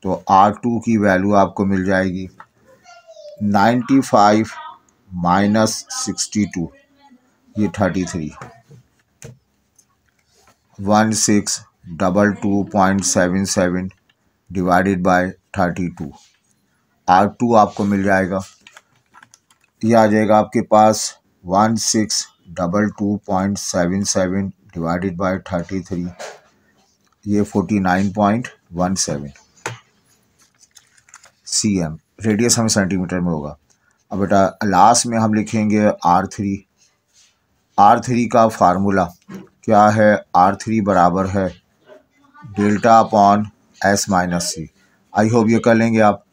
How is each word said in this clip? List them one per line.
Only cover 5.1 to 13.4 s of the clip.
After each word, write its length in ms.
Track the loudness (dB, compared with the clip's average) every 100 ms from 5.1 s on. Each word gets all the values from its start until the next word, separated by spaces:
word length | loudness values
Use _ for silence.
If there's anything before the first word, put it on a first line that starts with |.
माइनस 720 | -6 0 2 2 2 0 -2 -12
सिक्सटी 540 | -12 -10 -8 -6 -4 -4
टू, 260 | -4 -10 _ _ _ _ _ _ _ _ -6
ये 100 | -6
थर्टी 360 | -2 -2 -2
थ्री। 280 | -6 -8 -10 -14 -20 -20 _ -20 _ _ _ _ -20 -20 _ _ _ _ _ _ _ _ _ _ _ _ _ _
वन 320 | 0 2 2
सिक्स 500 | 0 0 0 0 -8 -12 _ -20
डबल 440 | -6 -2 2 0
टू 300 | 0 -4 -4 -2
पॉइंट 320 | 0 0 0
सेवन 400 | -2 0 0 0